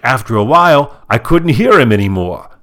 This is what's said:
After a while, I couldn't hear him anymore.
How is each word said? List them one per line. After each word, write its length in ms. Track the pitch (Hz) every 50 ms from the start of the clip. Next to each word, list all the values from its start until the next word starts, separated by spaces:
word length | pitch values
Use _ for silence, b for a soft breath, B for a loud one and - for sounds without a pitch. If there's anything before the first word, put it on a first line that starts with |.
After 340 | - 120 131 127 - - 113
a 80 | 107 104
while, 580 | 110 147 170 175 175 160 143 143 139 - - _ -
I 100 | 104 117
couldn't 320 | - - 165 170 165 170
hear 280 | 147 110 - - 214 190
him 140 | 139 117
anymore. 580 | 107 104 101 98 98 92 90 90 87 - - - - _